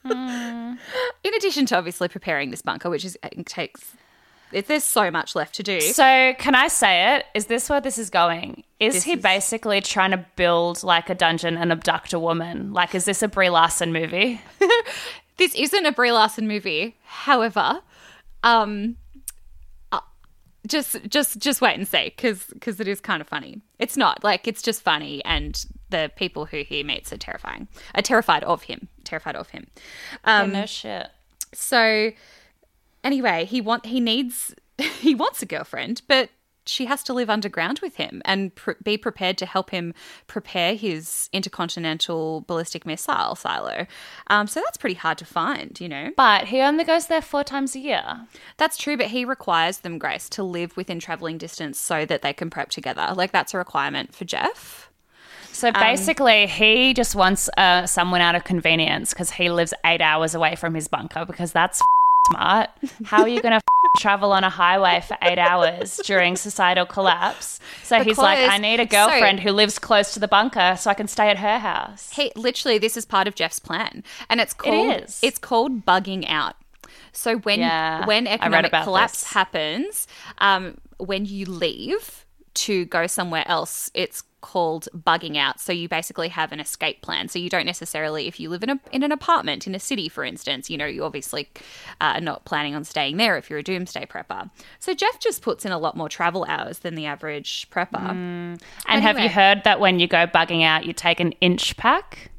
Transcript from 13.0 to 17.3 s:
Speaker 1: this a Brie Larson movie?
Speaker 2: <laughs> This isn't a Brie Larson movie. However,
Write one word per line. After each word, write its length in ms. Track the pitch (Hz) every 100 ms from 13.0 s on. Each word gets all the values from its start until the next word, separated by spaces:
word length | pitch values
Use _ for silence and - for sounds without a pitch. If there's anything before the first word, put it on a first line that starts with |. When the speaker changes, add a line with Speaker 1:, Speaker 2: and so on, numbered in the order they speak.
| 185
Speaker 1:
this 160 | 190
a 60 | 208
Brie 220 | 196 185
Larson 420 | 170 165 - 170
movie? 480 | 160 165 175 240 226 - -
Speaker 2:
<laughs> 100 | 381 466 453 - - - _ -
This 160 | 370 -
isn't 280 | 285 403
a 60 | 311
Brie 220 | 247 240
Larson 340 | 233 214 226 220
movie. 500 | 208 190 156 220 _
However, 800 | - - -